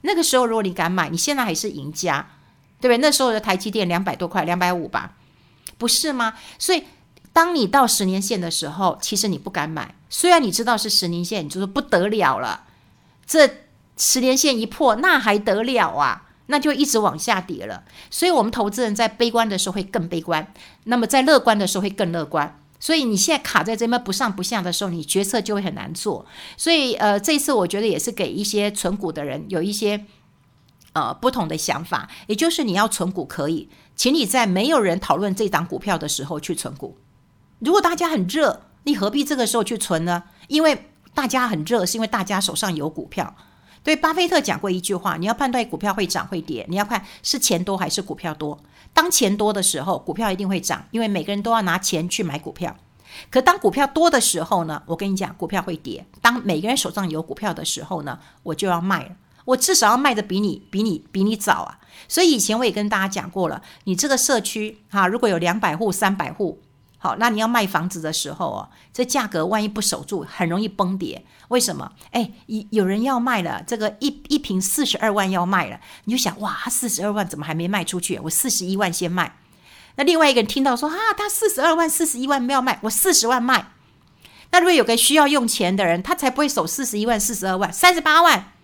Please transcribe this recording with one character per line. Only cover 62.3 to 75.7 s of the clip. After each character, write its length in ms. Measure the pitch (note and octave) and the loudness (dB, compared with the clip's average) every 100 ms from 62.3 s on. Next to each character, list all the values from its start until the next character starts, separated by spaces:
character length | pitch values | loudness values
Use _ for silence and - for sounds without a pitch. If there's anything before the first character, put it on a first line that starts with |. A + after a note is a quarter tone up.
以 60 | C4 | 4
前 200 | - A3 | 2 0
我 60 | B3 | 0
也 60 | |
跟 180 | F#3+ G#3 | 0 -2
大 100 | G#3 | 0
家 80 | F#3+ | -2
讲 220 | G3 F3+ | -4 -8
过 180 | F#3+ E3+ | -4 -4
了， 140 | - - - - | -4 -12 -12 -6
你 100 | F#3 | -2
这 140 | D4 | 2
个 80 | C4 | 2
社 240 | - B3 | 4 2
区， 380 | - A3 G#3+ A3 _ | 0 -6 -6 -8 _
哈， 180 | G3 F#3 | 0 2
如 100 | A3 | 2
果 120 | A3 | 2
有 80 | F3 | 2
两 200 | F3 G3 | 0 0
百 200 | G3 D#3 | -2 -2
户、 120 | A3 | -2
三 240 | F3 G3 G3 | 0 0 0
百 180 | C#3+ | -6
户， 280 | - F#3 - _ _ _ _ | -4 -6 -6 _ _ _ _
好， 180 | - C3 | -6 0
那 120 | A#3 | 0
你 100 | G#3+ | 0
要 80 | A3+ | 0
卖 180 | A#3+ G3 | 0 0
房 220 | F3+ F3+ | -2 -2
子 140 | E3+ | -6
的 100 | D#3 | -6
时 220 | D#3 C#3+ | -4 -6
候 180 | D3+ E3+ | -6 -6
哦， 180 | G2 G2+ _ _ | -6 -10 _ _
这 140 | - B3 | -4 -2
价 200 | C#4+ G#3+ | 0 -2
格 200 | E3 E3 | -2 0
万 180 | G#3+ | 0
一 60 | G#3+ | -2
不 100 | G#3 | -2
守 240 | G3 - | -2 -4
住， 220 | C#3 F#3+ - | -6 -8 -8
很 200 | - E3+ | -4 -2
容 100 | F3 | 0
易 80 | G#3+ | -2
崩 300 | - F#3 F#3+ | -2 -2 -2
跌。 260 | F#3+ - - _ - | -6 -10 -16 _ -2
为 120 | B3 | 0
什 160 | A#3+ D3 | 0 -4
么？ 180 | - _ - | -10 _ -6
哎， 200 | - A3 - - | -4 -2 -6 -10
有， 180 | A3 G#3 | -10 -2
有 160 | A3 F#3+ | 2 2
人 160 | G3+ | 2
要 180 | B3 B3+ | 0 0
卖 220 | A#3+ A3+ | 0 0
了， 220 | E3+ C3 - | -2 -6 -6
这 100 | A3+ | -4
个 200 | G#3+ G#3+ | -4 -2
一， 220 | C#4 - - | -4 -4 -2
一 100 | D4 | -2
坪 240 | - F#3+ | 0 -2
四 240 | F3+ - C4 | -2 -2 0
十 120 | - | 0
二 120 | A3 | 0
万 200 | G#3 F#3+ | 0 0
要 140 | F#3 F3 | 0 2
卖 220 | F#3+ | 0
了， 100 | C3 | -2